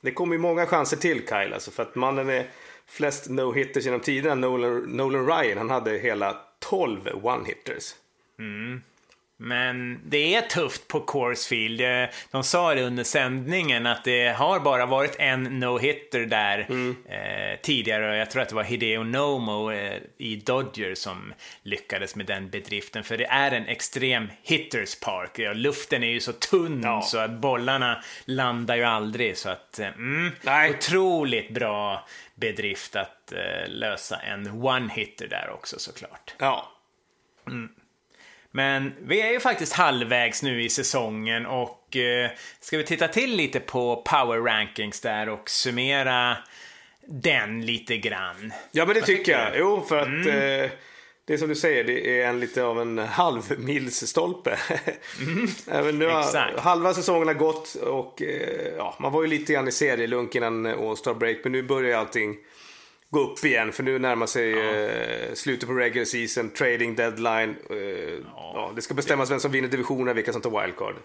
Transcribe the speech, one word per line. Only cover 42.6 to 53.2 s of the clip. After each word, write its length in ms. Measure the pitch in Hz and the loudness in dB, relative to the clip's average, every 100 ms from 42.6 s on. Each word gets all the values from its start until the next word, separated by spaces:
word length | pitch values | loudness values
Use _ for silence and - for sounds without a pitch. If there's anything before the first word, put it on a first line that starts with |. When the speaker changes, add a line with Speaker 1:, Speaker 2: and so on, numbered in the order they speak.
Speaker 2:
ska 160 | - 156 | -4 -2
vi 60 | |
titta 240 | 151 160 165 | -2 0 2
till 280 | 214 254 214 | 2 0 0
lite 240 | 143 135 | 0 -2
på 360 | - 127 120 120 | -2 0 0 0
power 440 | - 151 123 113 | 2 4 4 2
rankings 640 | 117 110 104 - 104 98 | 2 2 0 -4 -6 -4
där 280 | 117 107 107 | -4 -2 -2
och 200 | 107 - | -6 -4
summera 880 | - 131 120 131 139 131 127 123 117 - - - - - _ - | -2 0 0 0 2 2 2 2 0 -6 -20 -20 -20 -20 _ -14
den 580 | 139 170 139 107 113 113 | -2 2 2 2 -4 -2
lite 320 | 113 113 113 | -4 -2 -2
grann? 560 | 110 98 92 90 107 - - | -2 -2 -6 -8 -12 -12 -4
Speaker 1:
Ja, 140 | 151 170 | 0 4
men 80 | |
det 60 | 214 | 4
Speaker 2:
Vad 60 | 214 | 4
Speaker 1:
tycker 100 | 190 | 4
Speaker 2:
tycker 80 | 185 143 | 4 4
Speaker 1:
jag. 140 | 110 | 4
Speaker 2:
du? 40 | 135 | 2
Speaker 1:
Jo, 260 | 180 208 - | 4 2 2
för 80 | 151 | 2
att, 100 | 139 | 2
Speaker 2:
Mm. 200 | 147 175 143 139 135 | 2 2 2 2 2
Speaker 1:
eh, 60 | 135 - - - - _ - | 0 -4 -18 -20 -20 _ -2
det 60 | |
är 40 | 151 | 0
som 120 | 156 | 0
du 60 | 151 | 2
säger, 280 | 165 135 | 4 4
det 380 | 113 123 - 123 | 4 2 2 4
är 60 | 123 | 2
en 100 | 123 | 2
lite 240 | 120 - | -2 0
av 180 | 123 117 | 2 2
en 160 | 117 113 | -2 -2
halv 640 | 110 - | -2 2